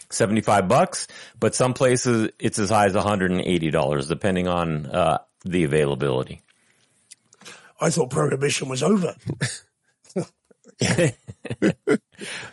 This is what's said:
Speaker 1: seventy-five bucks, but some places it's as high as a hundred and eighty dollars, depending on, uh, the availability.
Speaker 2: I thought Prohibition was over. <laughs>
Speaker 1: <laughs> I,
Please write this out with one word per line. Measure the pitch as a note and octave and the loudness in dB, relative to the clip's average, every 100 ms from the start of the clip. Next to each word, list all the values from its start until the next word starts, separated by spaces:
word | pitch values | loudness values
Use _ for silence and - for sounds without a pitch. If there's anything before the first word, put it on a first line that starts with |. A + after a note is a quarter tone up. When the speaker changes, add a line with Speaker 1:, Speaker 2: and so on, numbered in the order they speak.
| - | -10
Speaker 1:
seventy-five | - G#2 A2 G#2+ G2+ F#2 | -2 0 2 2 2 4
bucks, | C3+ F#3 - - - - - | 2 2 -2 -12 -16 -20 -2
but | - - | -2 2
some | B2+ | 0
places | A#2+ C3 B2 B2+ A#2 A2 - | 2 2 2 2 0 0 -2
it's | - - | -4 -2
as | G2 | 2
high | G#2+ G2+ | 4 4
as | |
a | F#2+ | 2
hundred | G2 G#2 F#2 | 0 0 0
and | F2+ | 0
eighty | - F2 D#2+ | 0 0 0
dollars, | D#2 C#2 D2 C2+ | 0 0 0 -2
depending | E2 G2+ F#2 F2+ | -2 -2 0 0
on, | F2 E2 D2+ C#2 | 0 -2 -4 -4
uh, | F2+ E2 - - _ | 0 2 0 -4 _
the | F#2+ F2+ | -4 0
availability. | D2+ D#2 C#2+ C2 C#2 B1+ C2 - _ _ _ _ _ _ _ - _ _ - - - - | 2 2 0 0 -2 -2 -4 -12 _ _ _ _ _ _ _ -20 _ _ -20 -20 -20 -4
Speaker 2:
I | E3 | 0
thought | D#3+ B2+ | 0 -2
Prohibition | D#3 D3 C#3+ C#3 - C3 | 0 -2 0 -2 -2 -6
was | B2+ | -2
over. | D#3 G#3 D#3+ - | 2 2 0 -6
<laughs> | - - C3+ - - _ _ _ - F#3 - _ _ _ - - | -10 -6 -6 -8 -18 _ _ _ -12 -10 -10 _ _ _ -20 -4
Speaker 1:
<laughs> | |
I, | - B2 D#3 - - - - - G3+ - - G#3+ _ - - - - | 0 2 0 -2 -14 -16 -14 -2 -2 0 0 -2 _ -16 -14 -12 -14